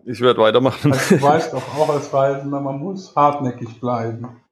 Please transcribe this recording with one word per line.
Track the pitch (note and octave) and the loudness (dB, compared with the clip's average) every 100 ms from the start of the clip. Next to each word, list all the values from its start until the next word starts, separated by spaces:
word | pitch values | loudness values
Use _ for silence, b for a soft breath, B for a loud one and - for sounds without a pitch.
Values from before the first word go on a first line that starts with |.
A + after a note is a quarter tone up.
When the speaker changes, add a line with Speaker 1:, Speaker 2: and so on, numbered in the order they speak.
Speaker 1:
ich | - A2 | -12 0
werd | B2 A2+ | 2 4
weitermachen. | A2 A#2 C3 - D3 | 4 4 2 2 0
Speaker 2:
Also | C3 - | 0 2
du | F3 | 2
weißt | C#3 D#3+ - | 4 2 0
doch | C3 - C3+ | -8 -6 -2
auch | D3+ | 0
als | D3 C#3 | 0 -2
Reisender, | C#3 C#3 C#3 C#3+ C#3+ | 0 0 -2 -6 -6
man | C#3+ C#3+ | -6 -8
muss | F3 F#3+ - | -8 -10 -4
hartnäckig | - D3 C#3+ B2+ A#2+ A2+ - | 2 2 2 -4 -6 -12 -8
bleiben. | B2 A#2+ A2+ A2+ A#2+ - _ | -4 -4 -4 -8 -12 -18 _